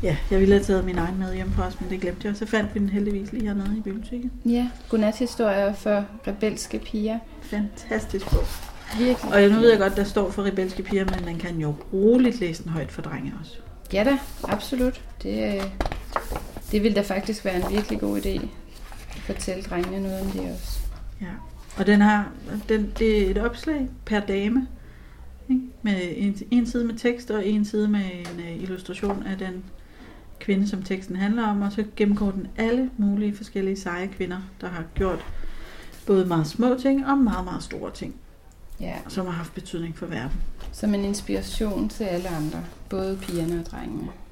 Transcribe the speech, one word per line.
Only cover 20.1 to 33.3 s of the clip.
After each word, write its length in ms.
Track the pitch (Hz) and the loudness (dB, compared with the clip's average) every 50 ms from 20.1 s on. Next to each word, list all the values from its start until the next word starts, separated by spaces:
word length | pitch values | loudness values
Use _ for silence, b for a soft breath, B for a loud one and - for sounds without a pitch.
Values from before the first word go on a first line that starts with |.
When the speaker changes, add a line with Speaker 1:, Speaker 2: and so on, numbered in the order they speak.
| 190 190 | -2 -2
Speaker 2:
om 60 | 196 196 | -4 -4
det 140 | 190 190 180 175 - | -4 -4 -4 -6 -6
også. 260 | - - - - - - - - - - - - - | -8 -6 -6 -4 -4 -4 -4 -6 -8 -10 -12 -10 -10
Speaker 1:
Ja. 40 | 202 175 190 - - - - - - - - - | -8 -8 -8 -10 -12 -14 -14 -16 -16 -14 -4 0
Og 100 | 196 190 | 4 6
den 140 | 208 202 | 8 8
har, 300 | 202 208 214 208 202 - - - - - - 214 208 - | 10 8 8 6 2 -2 -6 -12 -10 -8 -8 -8 0 0
den, 220 | 226 214 214 208 - - | 2 2 2 0 0 2
det 220 | 226 220 214 214 202 185 | 2 4 4 4 4 4
er 40 | |
et 60 | 185 202 | 2 2
opslag 500 | 220 233 233 - - 330 311 294 262 254 - - - | 0 -2 -2 -4 -4 -2 -2 -2 -2 -4 -6 -10 -4
per 140 | - 214 208 | 0 0 0
dame, 480 | 208 - 196 196 202 214 233 262 254 - B B B B B B B B B B B B B B - - | 0 0 -2 0 2 2 2 2 0 0 B B B B B B B B B B B B B B -2 0
ikke? 120 | 262 254 254 254 - - | 0 0 0 -2 -12 -4
Med 160 | - 214 202 185 180 175 165 | -2 0 0 0 0 -2 -2
en, 220 | - 202 202 196 - - - | 0 0 0 0 -2 -2 2
en 160 | 247 247 233 233 | 4 4 4 4
side 180 | - 240 240 | 2 0 0
med 100 | 233 220 | 0 -2
tekst 360 | - - 240 240 240 - - | 0 0 0 0 0 -2 -2
og 140 | 214 214 190 196 | -2 0 2 2
en 180 | 214 214 208 | 4 2 2
side 220 | 208 - 214 214 208 | 2 2 2 2 4
med 140 | 208 208 | 2 2
en, 380 | 196 185 180 175 175 175 175 175 | 0 -2 -4 -8 -8 -8 -8 -8
øh, 220 | 170 170 170 165 | -8 -8 -8 -8
illustration 600 | 180 185 185 185 185 - 180 - - 202 202 202 - | -6 -6 -6 -8 -6 -10 -8 -4 -2 -2 -2 -2 -2
af 140 | 196 190 190 | -4 -4 -4
den 260 | 190 185 180 185 190 - - B B B B B B B B B B B B B | -4 -6 -6 -8 -12 -12 -16 B B B B B B B B B B B B B
kvinde, 280 | - - 196 196 202 202 | 0 2 4 4 4 2
som 140 | - 190 185 | 0 -4 -4
teksten 320 | - 196 185 190 - 185 | -4 -4 -6 -4 -6 -4
handler 280 | 190 196 202 220 233 233 214 | -2 0 2 2 2 2 2
om, 140 | 208 202 | 2 2
og 100 | 202 202 | 0 0
så 120 | 202 - 214 214 - | 0 -2 -4 -4 0
gennemgår 360 | - 214 208 202 202 208 202 | 2 4 4 4 4 2 0
den 160 | 190 190 185 - - - | 0 -2 -4 -6 -2 0
alle 320 | 226 226 240 254 262 254 - - | 2 2 4 2 2 0 0 2
mulige 380 | 202 202 202 202 214 208 | 2 2 4 2 2 0